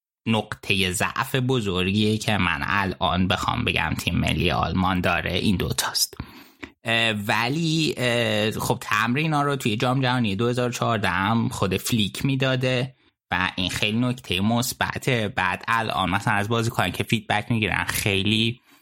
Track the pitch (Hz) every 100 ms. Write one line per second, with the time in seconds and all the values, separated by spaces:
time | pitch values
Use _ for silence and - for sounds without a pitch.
0 | _ _ - 113 104 - - 98 95 90
1 | 95 - 120 135 127 131 101 90 92 101
2 | 107 107 - 104 90 76 71 98 95 -
3 | 90 90 92 90 - 82 - 85 80 -
4 | - 85 82 82 87 69 85 85 92 92
5 | 92 85 85 90 - 90 - - - -
6 | - - - - - - - _ 120 113
7 | 113 107 101 110 120 147 170 160 156 -
8 | 123 120 113 107 110 - - 123 - 107
9 | 113 127 160 151 143 139 120 104 127 131
10 | 127 127 113 95 117 123 123 120 117 113
11 | 101 90 98 117 113 - 98 95 - 117
12 | 101 - 143 135 135 131 127 127 131 -
13 | _ _ - 90 92 - 90 - 107 110
14 | 123 123 - 90 104 117 117 - 92 -
15 | - 123 104 - 92 92 - 113 110 -
16 | 92 98 120 104 104 117 113 - 95 -
17 | - 113 - 104 107 117 104 85 87 -
18 | 110 98 95 110 113 123 _ -